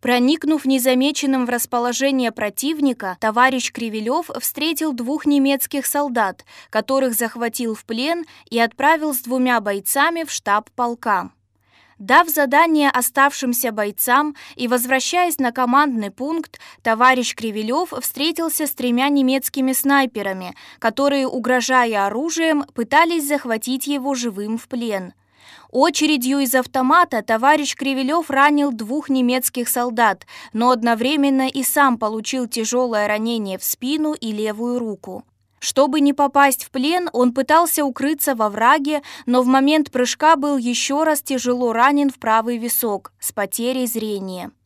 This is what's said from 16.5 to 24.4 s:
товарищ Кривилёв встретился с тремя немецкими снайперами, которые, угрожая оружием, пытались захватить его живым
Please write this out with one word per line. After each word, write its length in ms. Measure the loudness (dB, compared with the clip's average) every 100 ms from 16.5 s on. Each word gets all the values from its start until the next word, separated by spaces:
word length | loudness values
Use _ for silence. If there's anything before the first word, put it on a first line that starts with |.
| -14 -20 -6
товарищ 540 | -2 4 4 4 0 -4
Кривилёв 580 | -6 -6 -4 -2 -4 -6
встретился 640 | -8 -4 -4 -2 -4 -4 -6
с 60 |
тремя 360 | -4 -2 0 0
немецкими 640 | 2 2 0 -4 -4 -2
снайперами, 840 | -2 2 2 0 -2 -6 -6 -10 -16 -20 -4
которые, 480 | -4 0 2 2 0
угрожая 800 | -2 0 0 4 2 4 2 0
оружием, 600 | -2 -4 -2 0 0 -2
пытались 540 | -6 2 4 4 2 -2
захватить 600 | -2 -2 -4 -4 -6 -4
его 280 | -4 -2 -4
живым 420 | -4 -6